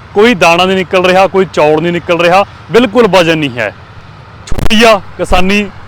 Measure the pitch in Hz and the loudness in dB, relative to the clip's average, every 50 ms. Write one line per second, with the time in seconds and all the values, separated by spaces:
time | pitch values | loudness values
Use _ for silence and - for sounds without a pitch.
0 | - - - 202 214 240 247 170 185 170 170 175 180 185 190 190 180 - - 185 | -20 -6 -2 0 2 2 2 2 2 0 2 2 0 0 0 -2 -4 -2 -2 -2
1 | 180 185 185 185 196 180 - 190 185 160 - 175 151 151 156 160 165 175 175 170 | 0 2 2 2 2 2 0 -2 -2 -2 -2 0 0 2 0 0 -2 -2 -4 -6
2 | - - 175 165 170 170 175 196 202 - - - - - 151 226 254 214 196 247 | -4 -4 -4 0 0 2 2 2 0 -2 -6 -16 -14 -2 0 0 2 2 2 2
3 | 233 196 170 190 170 160 165 156 151 139 117 123 110 101 87 - - - - - | 2 2 2 2 2 2 0 -2 -2 -6 -4 -6 -6 -6 -6 -10 -18 -20 -20 -20
4 | - - - - - - - - - - - - - - 226 214 233 226 214 190 | -20 -20 -20 -20 -20 -20 -20 -20 -4 -4 -4 0 2 2 2 4 4 4 2 2
5 | 170 - - - 175 - 196 180 180 190 202 208 208 190 - - - | -2 -8 -10 -10 -4 -2 0 0 2 0 0 -2 -4 -6 -10 -16 -18